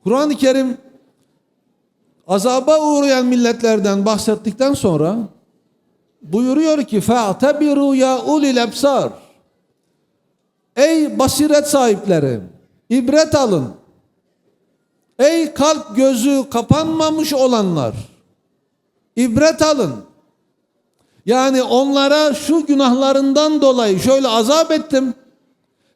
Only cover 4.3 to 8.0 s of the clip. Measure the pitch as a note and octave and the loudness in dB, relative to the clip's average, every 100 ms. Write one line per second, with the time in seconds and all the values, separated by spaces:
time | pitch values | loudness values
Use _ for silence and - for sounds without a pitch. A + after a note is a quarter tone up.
4.3 | G#3+ A3 G#3+ C4 C#4 G#3 D#3 D#3 A3 G#3 | -4 -6 -2 -2 0 -2 0 -2 -4 -8
5.3 | _ _ _ _ _ _ _ _ _ D#3 | _ _ _ _ _ _ _ _ _ -6
6.3 | F#3+ B3+ C#4+ D#4+ D#4 A#3+ G#3 - A#3+ G#3 | -2 0 0 0 0 -2 -2 0 0 0
7.3 | F3+ C4+ D4 D4+ C#4 C#4 C4+ | 0 0 2 0 2 2 2